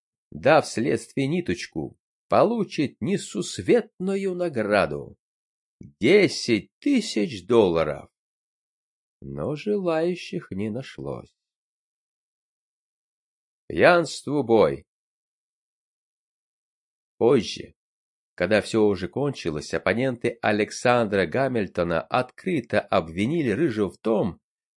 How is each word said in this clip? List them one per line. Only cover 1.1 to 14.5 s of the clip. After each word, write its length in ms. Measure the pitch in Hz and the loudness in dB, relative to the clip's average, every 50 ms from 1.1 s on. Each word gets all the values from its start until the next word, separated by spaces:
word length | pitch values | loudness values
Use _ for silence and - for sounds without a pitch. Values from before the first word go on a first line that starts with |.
| - - 135 135 | -6 -4 -2 -2
ниточку, 680 | 165 185 175 - 87 - - - - 80 69 - - _ _ _ _ _ _ - | -2 -2 -2 -2 -4 -6 -6 -10 -8 -8 -8 -10 -12 _ _ _ _ _ _ 0
получит 680 | 98 113 147 208 240 226 196 - - - 147 - - - | 2 4 4 4 2 -2 -4 -4 -4 -4 -4 -4 -4 -6
несусветную 1400 | - 139 - - - - - 104 90 - - - 92 117 208 233 220 - _ - 180 190 196 196 196 190 180 | -4 -2 -2 -4 -4 -6 -8 -8 -8 -8 -8 -4 2 2 2 2 2 -2 _ -8 -4 -4 -2 -2 -2 -4 -4
награду. 800 | 175 180 170 139 113 104 101 104 98 90 73 73 71 - - - _ _ _ _ _ _ _ _ _ _ _ _ - - - - - | -4 -4 -4 -2 -2 0 2 2 2 2 2 -2 -6 -10 -12 -18 _ _ _ _ _ _ _ _ _ _ _ _ -20 -20 -20 -6 0
Десять 680 | 95 135 190 208 185 139 - - - - 117 101 - - _ _ | 2 4 6 6 4 4 0 -2 0 0 0 0 0 -4 _ _
тысяч 640 | - 294 285 233 208 - - 214 202 175 120 92 90 | 0 0 2 2 0 -2 -2 -2 -2 -2 -4 -6 0
долларов. 640 | 95 120 117 104 90 82 82 80 76 71 - - - _ _ _ _ _ _ _ _ _ _ _ _ _ _ _ _ _ _ _ _ _ - | 4 6 6 6 6 4 2 0 0 -4 -6 -10 -18 _ _ _ _ _ _ _ _ _ _ _ _ _ _ _ _ _ _ _ _ _ -18
Но 360 | - 67 69 71 78 113 151 | -14 -12 -8 -6 -6 -4 -6
желающих 960 | 147 - 208 208 202 185 170 160 160 165 175 180 - - - - 165 - - | -4 -2 -2 -2 0 0 0 0 0 0 -2 -2 -4 -8 -10 -10 -10 -10 -8
не 180 | 95 95 104 110 | -8 -6 -6 -6
нашлось. 640 | 104 127 - - - - 67 71 65 57 - - _ _ _ _ _ _ _ _ _ _ _ _ _ _ _ _ _ _ _ _ _ _ _ _ _ _ _ _ _ _ _ _ _ _ _ _ _ _ _ _ _ _ _ _ _ _ _ | -6 -8 -10 -12 -14 -12 -10 -10 -10 -10 -12 -18 _ _ _ _ _ _ _ _ _ _ _ _ _ _ _ _ _ _ _ _ _ _ _ _ _ _ _ _ _ _ _ _ _ _ _ _ _ _ _ _ _ _ _ _ _ _ _
Пьянству 800 | - - 82 113 160 175 175 160 - - - - - 143 147 123 | -6 0 4 6 6 6 4 2 -2 -6 -10 -8 -4 -4 -2 2
бой. 420 | 113 | 4